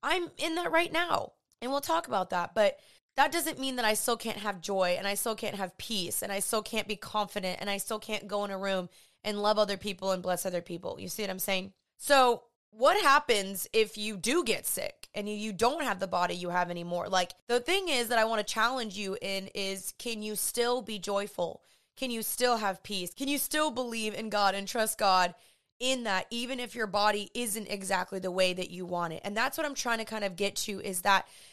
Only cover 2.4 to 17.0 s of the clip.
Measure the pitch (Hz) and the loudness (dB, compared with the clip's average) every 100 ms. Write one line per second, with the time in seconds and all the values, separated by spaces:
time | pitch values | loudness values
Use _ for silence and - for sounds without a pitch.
2.4 | 175 220 202 - _ _ _ - 294 330 | 0 4 4 2 _ _ _ 2 2 2
3.4 | 320 262 269 254 220 214 - 226 226 208 | -2 -2 -4 0 2 2 0 -2 -2 -4
4.4 | 208 190 - 196 180 180 196 202 240 214 | -6 -6 -4 0 2 2 -2 -2 -2 -4
5.4 | 208 196 185 - - 214 170 - - 202 | -4 -4 -6 -8 -4 -4 -2 -4 -4 -4
6.4 | 202 220 214 220 208 208 - 214 202 208 | -2 -2 -2 -4 -4 -6 -4 -2 -2 -4
7.4 | 185 180 202 196 - 214 - 214 202 202 | -4 -4 -4 -4 -4 -6 -4 -8 -4 -4
8.4 | 202 190 196 190 180 - _ _ 214 208 | -4 -4 -2 -2 -2 -10 _ _ -6 0
9.4 | 208 214 208 196 208 180 190 185 180 175 | 4 4 4 0 -4 -4 -2 0 0 -2
10.4 | 190 175 175 175 185 - 185 - 202 185 | -2 -4 -4 -8 -8 -8 -8 -6 -6 -4
11.4 | 190 190 190 - _ _ - 277 247 233 | -2 -2 -4 -12 _ _ 4 6 8 4
12.4 | - _ _ 214 269 403 320 285 294 214 | -2 _ _ 4 6 6 8 6 6 2
13.4 | 190 196 - 220 214 208 208 202 214 330 | 2 -4 0 2 2 0 -8 -4 2 2
14.4 | 247 175 - - - - - - 208 208 | 2 0 -2 -4 -4 -8 -10 -8 -6 -4
15.4 | 214 190 233 320 269 190 196 180 175 175 | -6 2 2 2 -2 -2 -2 0 0 -2
16.4 | 175 180 175 175 170 175 | -2 0 0 -2 -4 -4